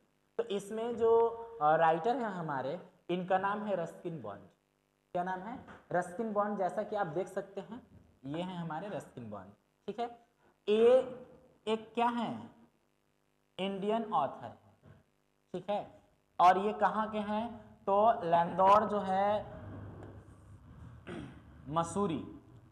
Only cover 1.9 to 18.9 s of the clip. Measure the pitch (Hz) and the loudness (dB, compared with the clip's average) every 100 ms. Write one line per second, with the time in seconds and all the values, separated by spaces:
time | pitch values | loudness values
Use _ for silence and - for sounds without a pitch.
1.9 | 170 208 262 226 180 160 135 131 175 - | 4 2 0 -2 -4 -4 -4 -4 -8 -10
2.9 | _ - 180 180 185 196 208 214 185 165 | _ -6 -4 0 0 0 -4 -4 -4 -4
3.9 | - 175 160 110 98 - _ _ _ _ | -8 -10 -10 -10 -14 -18 _ _ _ _
4.9 | _ _ 175 180 185 196 262 - - - | _ _ -4 -4 -6 -8 -12 -16 -20 -4
5.9 | 170 175 - 220 202 208 208 180 220 208 | -4 -2 -4 -4 -2 -2 0 -2 -2 -4
6.9 | 208 185 156 190 - 190 - 175 233 - | -4 -4 -4 -6 -6 -8 -10 -14 -14 -18
7.9 | - _ _ 131 156 180 180 165 156 202 | -20 _ _ -10 -8 -6 -6 -6 -8 -8
8.9 | 160 - - 113 104 95 - _ _ - | -10 -10 -14 -14 -14 -16 -20 _ _ -12
9.9 | 202 233 240 _ _ _ _ - 214 233 | -8 -8 -10 _ _ _ _ 0 6 8
10.9 | 254 - - - - _ _ - 220 - | 6 4 -6 -18 -20 _ _ -4 -4 -4
11.9 | - 233 240 226 113 110 - _ _ _ | -2 -2 0 -4 -6 -12 -18 _ _ _
12.9 | _ _ _ _ _ _ - 196 196 202 | _ _ _ _ _ _ -8 -6 -4 -2
13.9 | 226 - 170 139 - 117 - _ _ - | -2 0 0 0 -4 -14 -16 _ _ -20
14.9 | - _ _ _ _ _ 180 180 202 139 | -20 _ _ _ _ _ -8 -4 -4 -4
15.9 | - _ _ _ - 180 185 208 214 196 | -14 _ _ _ 6 8 8 4 2 0
16.9 | 208 214 214 208 214 233 - - - - | 0 -2 -4 -2 -2 -4 -10 -20 -10 0
17.9 | 196 220 226 170 170 170 175 190 208 214 | 4 6 4 4 4 4 4 6 6 4